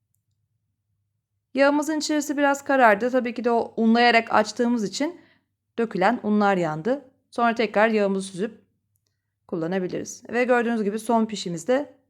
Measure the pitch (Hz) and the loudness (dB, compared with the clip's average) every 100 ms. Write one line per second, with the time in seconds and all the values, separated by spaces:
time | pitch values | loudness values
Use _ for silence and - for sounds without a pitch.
0 | _ _ _ _ _ _ _ _ _ _ | _ _ _ _ _ _ _ _ _ _
1 | _ _ _ _ _ 254 277 294 294 311 | _ _ _ _ _ 2 2 2 0 -4
2 | 302 302 294 285 285 277 285 269 233 202 | -2 -2 -2 0 0 0 -2 4 6 4
3 | 247 254 240 233 233 233 233 - 226 233 | 2 -2 -2 -4 -2 -2 -2 0 2 4
4 | 240 226 226 214 214 - 240 240 196 196 | 6 4 2 0 0 -2 -2 0 -4 -4
5 | 302 349 _ _ _ _ _ - 226 180 | -6 -6 _ _ _ _ _ -6 -4 0
6 | 190 240 214 208 202 190 165 156 160 277 | 0 0 0 2 2 2 -2 -4 -4 -4
7 | - _ _ - 233 233 214 202 226 214 | -6 _ _ -2 0 0 0 2 2 2
8 | 202 196 190 170 226 - _ _ _ _ | 0 -2 -6 -8 -8 -8 _ _ _ _
9 | _ _ _ _ _ 180 160 190 180 - | _ _ _ _ _ -8 -4 -4 -4 -8
10 | - - - 226 247 247 233 233 202 220 | -10 -14 -8 -4 0 2 0 -2 -2 -4
11 | 220 226 220 208 185 170 156 262 294 _ | 0 0 0 -4 -8 -8 -2 -2 -2 _
12 | _ | _